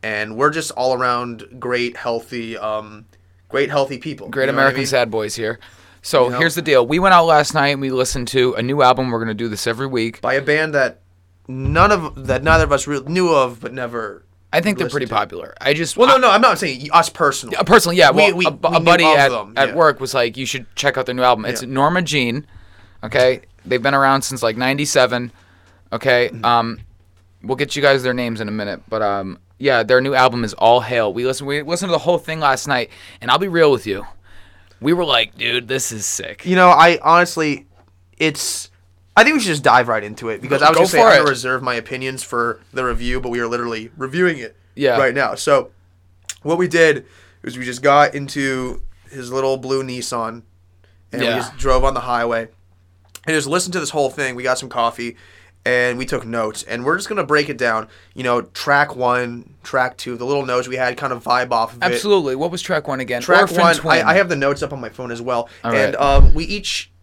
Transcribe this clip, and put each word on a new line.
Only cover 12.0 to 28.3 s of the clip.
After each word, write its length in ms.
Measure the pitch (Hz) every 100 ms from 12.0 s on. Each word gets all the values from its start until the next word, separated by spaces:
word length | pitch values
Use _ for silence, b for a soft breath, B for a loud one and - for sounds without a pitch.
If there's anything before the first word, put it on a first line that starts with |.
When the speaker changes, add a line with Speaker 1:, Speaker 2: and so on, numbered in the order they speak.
| 156 - 131
Speaker 1:
that 160 | 131
neither 200 | 147 160
of 80 | 160
us 140 | 139 139
re-, 160 | 147 139
knew 260 | 175 180
of, 260 | 151 127 117
but 140 | 117
never 500 | 127 120 120 107 - _ _ _
Speaker 2:
I 80 | 160
think 160 | 175 190
they're 80 | 123
Speaker 1:
listened 60 |
Speaker 2:
pretty 140 | 139 123
Speaker 1:
to. 60 | 113
Speaker 2:
popular. 400 | 98 90 76 -
I 140 | 131
just 240 | 151 165 -
Speaker 1:
Well, 100 | 254
no, 80 | 262
Speaker 2:
I 20 |
Speaker 1:
no, 100 | 254
I'm 120 | 202
not 180 | 240 185
saying 200 | 170 131
y-, 60 | 147 160
us 120 | 170
personally. 460 | - 147 135 147 -
Speaker 2:
Yeah, 60 |
personally, 320 | 180 214 170 175
yeah. 140 | 151
Speaker 1:
We, 60 | 139
Speaker 2:
Well, 140 | 202 175
Speaker 1:
we, 100 | 175
Speaker 2:
a, 60 |
bu-, 180 | 147 165
Speaker 1:
we 60 | 165
Speaker 2:
a 40 |
Speaker 1:
knew 60 | 165
Speaker 2:
buddy 180 | 175 165
Speaker 1:
of 120 | 147
Speaker 2:
at, 120 | 139
Speaker 1:
them, 220 | 120 101 117
Speaker 2:
at 120 | 135
Speaker 1:
yeah. 60 | 107
Speaker 2:
work 240 | 160 120
was 140 | 131
like, 240 | 127 120 120
"You 80 | 127
should 220 | 135 120 -
check 200 | 143 131
out 100 | 127
their 80 | 127
new 80 |
album." 200 | 127 117 107
It's 180 | 117
Speaker 1:
Yeah. 60 | 127
Speaker 2:
Norma 340 | 135 143 180
Jean. 420 | 160 151 123 123 - b b b b b
Okay, 380 | 113 131 127 131 - - -
they've 160 | 127
been 120 | 123 139
around 260 | 139 135
since, 200 | - 131
like, 140 | 117 110
ninety-seven. 760 | 127 135 143 147 127 120 120 b b b b b b
Okay, 380 | 113 135 123 120
Speaker 1:
Mm-hmm. 120 | 113 117
Speaker 2:
um, 340 | 120 113 110 - _ _ _ _ _
we'll 120 | - 127
get 180 | 143 147
you 60 |
guys 220 | 139 135
their 100 | 127
names 260 | 123 120